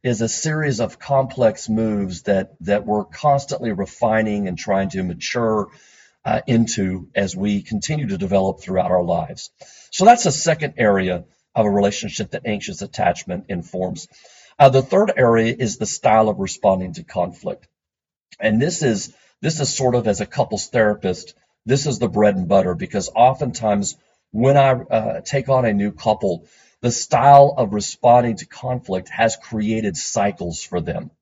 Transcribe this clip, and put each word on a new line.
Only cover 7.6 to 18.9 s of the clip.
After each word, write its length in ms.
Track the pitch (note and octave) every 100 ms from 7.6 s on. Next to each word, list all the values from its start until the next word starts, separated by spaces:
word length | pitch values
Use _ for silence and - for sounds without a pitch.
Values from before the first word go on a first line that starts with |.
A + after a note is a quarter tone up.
continue 440 | - G#2 - D3+ A#2
to 100 | F#2+
develop 440 | F#2+ G2 F#2+ F2+
throughout 300 | - F#2 F2+
our 120 | F#2
lives. 460 | E2+ E2+ D#2+ - - _ - - _
So 140 | - G3
that's 200 | A#3+ F3+
a 60 |
second 440 | C#3+ E3+ D3+ D3 -
area 480 | A2 G2 F#2 F2+ - _ _ A#2+
of 100 | G#2
a 40 |
relationship 600 | C#3+ G2+ - - - G2+
that 140 | - A2+
anxious 360 | G#2 - F2+
attachment 640 | G2 - F#2 F2 - F2+ -
informs. 580 | F2+ E2+ F2+ F#2 E2 - _ - - _ -
Uh, 100 | C#3
the 120 | C3
third 300 | C3 F#3+ G#3 -
area 380 | A#2+ A2+ A2+ A#2
is 200 | A2+ -
the 80 | G#2+
style 440 | - B2 A2 A2
of 100 | F#2+
responding 540 | F#2+ - G2+ F#2 F#2
to 100 | E2+
conflict. 640 | - F#2+ F2 - - - _ _ _ _ _ _ _ -
And 220 | A2 A2
this 220 | D3+ E3+
is, 300 | C#3+